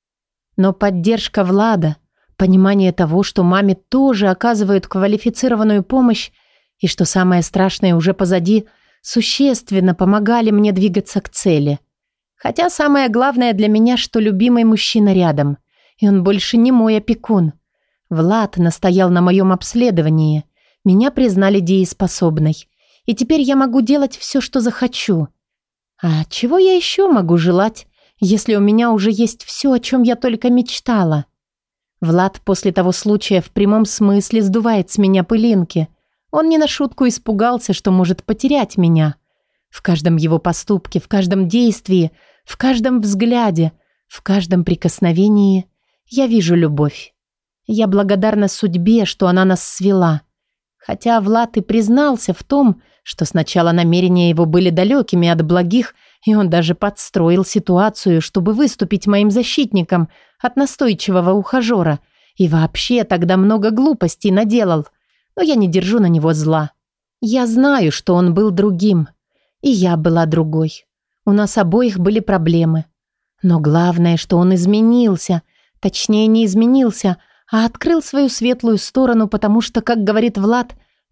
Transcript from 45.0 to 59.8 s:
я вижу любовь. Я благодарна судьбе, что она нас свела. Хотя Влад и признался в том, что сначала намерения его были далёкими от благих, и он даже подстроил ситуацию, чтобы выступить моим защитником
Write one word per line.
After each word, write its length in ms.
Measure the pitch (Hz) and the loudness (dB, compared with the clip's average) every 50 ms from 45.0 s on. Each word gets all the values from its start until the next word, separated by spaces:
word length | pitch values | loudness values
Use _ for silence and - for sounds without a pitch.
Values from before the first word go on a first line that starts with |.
| 196 175 165 175 196 214 214 208 202 196 190 190 185 - _ _ _ _ _ _ _ | -2 0 2 2 2 2 4 4 2 2 2 0 -2 -6 _ _ _ _ _ _ _
я 220 | _ 233 262 269 240 | _ -4 -2 -2 0
вижу 280 | 233 220 170 165 175 | 2 0 2 2 2
любовь. 580 | 180 165 156 147 139 151 147 - - - - _ _ _ _ _ _ _ _ _ _ _ | 2 2 0 0 0 -2 -2 -4 -6 -14 -20 _ _ _ _ _ _ _ _ _ _ _
Я 220 | - 220 214 220 196 | -6 -2 -2 0 0
благодарна 600 | 190 202 202 196 202 196 202 214 214 208 202 190 | 0 0 0 0 0 0 0 0 0 0 0 -2
судьбе, 580 | - - - 196 170 180 175 208 226 233 202 | -2 -4 -4 -4 -2 -2 0 2 2 2 2
что 220 | - - - 190 180 | -2 -4 -2 0 0
она 160 | 180 185 185 | 2 2 2
нас 180 | 190 185 180 | 2 0 -2
свела. 600 | - - - - 180 202 196 190 180 165 156 147 - _ _ _ _ _ _ _ _ _ _ _ | -4 -8 -8 -4 -2 0 2 2 2 0 0 -2 -6 _ _ _ _ _ _ _ _ _ _ _
Хотя 420 | _ - 214 - - 233 233 226 | _ -10 -10 -6 -2 0 0 0
Влад 380 | 190 202 220 226 233 233 - 220 | 0 0 0 0 0 -2 -2 -4
и 40 | |
признался 720 | 185 - 208 226 214 208 240 269 294 294 254 220 - - 170 | -4 -2 0 0 2 2 2 2 2 0 -2 -2 -4 -6 -6
в 100 | - - | -6 -6
том, 380 | - 277 285 277 233 180 - _ _ _ _ _ | -4 0 2 2 2 2 0 _ _ _ _ _
что 220 | - - - 165 | -14 -10 -8 -6
сначала 460 | - - 170 160 - - 180 170 170 | -4 -2 -2 -2 -2 0 0 0 2
намерения 580 | 165 175 170 165 170 180 180 180 180 180 175 175 | 2 2 2 2 2 2 2 2 2 2 2 2
его 160 | 165 165 175 | 2 0 0
были 240 | 160 156 180 185 - | 0 2 2 2 2
далёкими 580 | 170 180 185 208 269 285 - - - 175 170 170 | 0 0 0 0 0 0 0 0 0 0 2 2
от 140 | 170 165 | 0 0
благих, 540 | 160 151 175 180 175 170 202 254 233 - - _ _ _ _ _ - | 0 0 0 0 0 0 0 -2 -2 -4 -8 _ _ _ _ _ -2
и 100 | 220 214 | 0 2
он 140 | 214 202 170 | 2 2 2
даже 260 | 160 175 165 160 170 | 0 0 0 0 -2
подстроил 680 | - 202 202 202 - - - - 190 165 165 175 185 190 | -4 -4 -6 -6 -8 -10 -6 -4 -2 0 2 2 0 0
ситуацию, 800 | - - 208 165 - 180 180 202 220 208 - - 196 170 165 | -2 -4 -4 -2 0 0 2 2 0 -2 -2 -2 0 0 0
чтобы 320 | 156 - - 190 170 208 214 | 0 -2 -4 -4 -2 -2 0
выступить 540 | 233 294 233 - - 202 - - 190 - 202 | 0 0 -2 -2 -4 -4 -4 -4 -2 0 0
моим 240 | 202 202 208 214 | 0 2 2 2
защитником 800 | 196 247 240 - - - 277 208 - 190 | 0 0 -2 -2 -2 -4 -2 -2 -2 -2